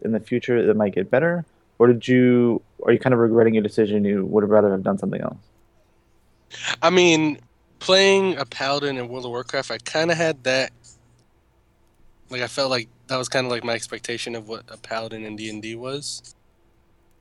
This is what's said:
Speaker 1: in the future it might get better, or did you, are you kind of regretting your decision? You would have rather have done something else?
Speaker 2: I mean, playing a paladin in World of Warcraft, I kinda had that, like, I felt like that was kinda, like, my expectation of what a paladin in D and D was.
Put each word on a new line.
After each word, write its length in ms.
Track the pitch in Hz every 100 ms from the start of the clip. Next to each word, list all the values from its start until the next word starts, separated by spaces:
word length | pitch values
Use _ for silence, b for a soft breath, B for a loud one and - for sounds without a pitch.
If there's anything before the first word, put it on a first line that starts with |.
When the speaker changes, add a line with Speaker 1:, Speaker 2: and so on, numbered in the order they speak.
Speaker 1:
in 100 | 110
the 80 | 107
future 380 | - 120 - 120
it 180 | 104 107
might 180 | 101
get 160 | - -
better, 340 | 123 170 175 - _ _ -
or 80 | 120
did 200 | 117 127
you, 540 | 127 123 123 120 110 - - -
are 80 |
you 60 | 120
kind 140 | 131
of 60 | 120
regretting 360 | 117 117 113 110
your 80 |
decision? 420 | 104 - 104 104 101
You 200 | 101 80
would 180 | 104
have 80 | 101
rather 200 | 107 101
have 120 | 95
done 140 | 101 98
something 220 | 95 95
else? 180 | - - _ _ _ _ _ _ _ _ _ _ _ B B B
Speaker 2:
I 100 | 165
mean, 480 | 180 180 156 151 143 _ _ _ _
playing 580 | - 190 196 196 190 139
a 80 | 135
paladin 520 | - 135 143 143 131
in 100 | 120
World 160 | 127 123
of 60 |
Warcraft, 400 | 120 - 135 -
I 80 | 113
kinda 340 | - 151 170
had 300 | 165 165 139
that, 280 | 127 131 127 - - _ _ _ _ _ _ _ _ _ _ _ - _ _
like, 120 | 127
I 60 | 120
felt 220 | - 135
like 200 | 127 110 _ -
that 100 | 131
was 100 | 123
kinda, 220 | 135 127
like, 140 | 120
my 100 | 117
expectation 640 | 117 - 113 - 117 123 117
of 120 | 107
what 160 | 107 113
a 80 | 110
paladin 480 | - 113 110 110 110
in 100 | 107
D 140 | 110
and 120 | 107
D 140 | 110 117
was. 600 | 131 143 - - - _ _ _ _ _ _ _ _ _